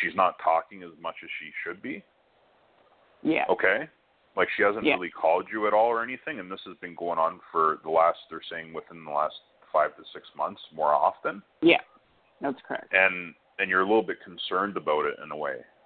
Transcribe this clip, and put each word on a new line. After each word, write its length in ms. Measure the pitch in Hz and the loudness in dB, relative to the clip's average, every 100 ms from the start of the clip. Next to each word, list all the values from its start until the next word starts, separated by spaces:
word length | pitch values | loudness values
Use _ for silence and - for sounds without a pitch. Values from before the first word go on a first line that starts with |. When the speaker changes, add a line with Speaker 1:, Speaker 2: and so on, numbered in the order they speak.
Speaker 1:
she's 140 | 85 87 | 0 2
not 200 | 90 - | 2 2
talking 400 | 85 82 - 98 | 2 2 0 -10
as 80 | 87 78 | -18 -12
much 140 | 82 - | -10 -10
as 60 | 82 - | -12 -14
she 120 | 78 - | -12 -10
should 180 | 85 92 | -10 -8
be. 220 | 123 156 - _ _ _ _ _ _ _ _ _ _ _ | -10 -12 -14 _ _ _ _ _ _ _ _ _ _ _
Speaker 2:
Yeah. 240 | - - - | 0 2 2
Speaker 1:
Okay? 400 | 92 92 107 160 _ _ _ _ 95 | 2 2 2 -2 _ _ _ _ -2
Like, 120 | 90 - | 0 2
she 80 | |
hasn't 220 | 101 107 143 | 2 2 0
Speaker 2:
Yeah. 80 | |
Speaker 1:
really 160 | 139 87 | 0 -2
called 380 | - 80 90 95 | 0 2 2 0
you 160 | 107 104 | -2 2
at 60 | |
all 140 | 104 117 | 4 4
or 160 | 113 | 2
anything, 360 | 117 127 - 135 | -4 -8 -10 -10
and 100 | 92 | -10
this 100 | 95 98 | -12 -12
has 120 | 87 | -14
been 180 | 90 82 | -16 -8
going 240 | 85 82 | -4 0
on 200 | 82 87 - | 0 -2 -4
for 280 | 85 80 76 | 2 2 0
the 60 | 82 | 0
last, 300 | 80 82 - - | 4 4 2 -6
they're 120 | 80 - | -14 -12
saying, 240 | 85 82 | -12 -10
within 300 | 82 - 85 | -12 -14 -14
the 80 | 78 | -6
last 240 | 73 76 - - _ _ | -2 -2 -4 -18 _ _
five 220 | 78 71 - | 0 0 -2
to 60 | 78 | -18
six 140 | 78 - 73 | -18 -14 -6
months 260 | 78 101 - | -6 -6 -12
more 200 | 78 76 | 0 4
often. 480 | 73 87 - 151 196 - _ | 4 4 0 -4 -8 -12 _
Speaker 2:
Yeah, 200 | 165 - - _ _ _ _ _ | 4 4 2 _ _ _ _ _
that's 220 | 139 - | -6 -6
correct. 320 | - - - | -8 -10 0
Speaker 1:
And, 400 | 95 95 90 85 - _ - | 4 4 2 -8 -16 _ -6
and 100 | 95 | 0
you're 120 | 92 | 2
a 40 | 95 | 4
little 160 | 110 | 2
bit 180 | 87 87 | 2 -4
concerned 540 | - 87 - 92 101 90 | -12 -12 -4 -2 -2 -2
about 280 | 76 76 73 | 0 0 0
it 100 | - | -4
in 80 | 76 | -10
a 40 | 73 | -8
way, 300 | 71 64 - _ | -6 -8 -12 _